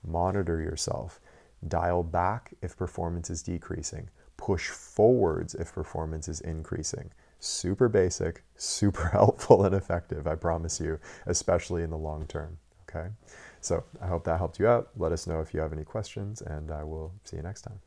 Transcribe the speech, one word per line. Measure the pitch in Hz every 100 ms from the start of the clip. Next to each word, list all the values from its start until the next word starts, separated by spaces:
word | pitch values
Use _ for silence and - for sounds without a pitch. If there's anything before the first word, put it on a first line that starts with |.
monitor | 85 82 90 98 87 82
yourself. | 80 82 - - 87 - - - _ - 85
Dial | 85 87 87
back | 85 87 90 113 - -
if | 90 -
performance | 90 - 85 85 85
is | 82
decreasing. | - 87 - - - - - _ - -
Push | - 90 -
forwards | - - - 110 127 90 80 85
if | - 85
performance | - 78 - 80 80 80
is | 80
increasing. | - 80 80 - - - - - _ _
Super | - - 90 98 123
basic, | 107 92 - 85 - _ -
super | - - 101 - 82
<laughs> |
helpful | 117 101 - - 98
and | 98
effective, | 98 - 85 - 78 76
I |
promise | 80 87 82 82 -
you, | 78 78 - - -
especially | 87 - 87 - 87
in | 82
the | 80
long | 78 78 76
term, | 78 78 82 _ _ -
okay? | 85 85 107 - - - -
So | - - - -
I | 87
hope | 85
that | - 82
helped | 82 -
you | 104
out. | 120 - 110
Let | 80
us | 82 -
know | 80
if | 78
you | 78
have | 78
any | 78
questions, | 76 110 107 - 101 110
and | - 76 78
I | 76
will | 76 80 78 98
see | - -
you |
next | 82 101
time. | - 101